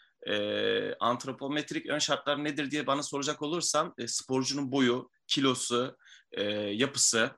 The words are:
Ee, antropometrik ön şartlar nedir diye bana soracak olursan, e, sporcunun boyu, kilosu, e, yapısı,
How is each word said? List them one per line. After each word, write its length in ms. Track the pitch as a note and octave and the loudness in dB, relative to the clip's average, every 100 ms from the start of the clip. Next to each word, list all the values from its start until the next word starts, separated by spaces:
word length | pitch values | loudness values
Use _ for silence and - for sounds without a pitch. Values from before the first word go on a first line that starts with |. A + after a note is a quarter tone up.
| _ _ - | _ _ -4
Ee, 640 | G#2 G#2 G#2 G#2 G#2 G2+ - | -2 0 0 0 0 -2 0
antropometrik 880 | A2+ B2 C3+ A#2 C#3 D3+ D3 D3+ D3+ | 0 0 -4 -6 -4 -4 -4 -6 -2
ön 120 | D3+ | -2
şartlar 460 | D3+ C#3 C#3+ C#3+ | 0 0 0 -2
nedir 260 | D3 C#3+ C3+ | -2 -2 -2
diye 160 | D3+ C#3+ | -2 0
bana 160 | C#3 | 0
soracak 400 | C#3 C#3+ C#3 D3 | 0 -2 -2 -2
olursan, 520 | D3 E3+ - D3+ E3+ - | -4 -2 0 0 0 -4
e, 100 | A#2 | -6
sporcunun 640 | - - C3 B2+ C#3 C3 | -6 0 0 0 -2 0
boyu, 380 | C#3 B2 B2 - _ - | 4 4 2 -4 _ -4
kilosu, 720 | D3 A#2+ B2 - A#2+ C3 - - - _ | 2 2 2 0 0 0 -6 -20 -20 _
e, 100 | - G#2 | -4 -2
yapısı, 800 | G#2 G#2 G#2+ C#3 - - A2+ B2+ | -2 -2 0 0 2 4 4 2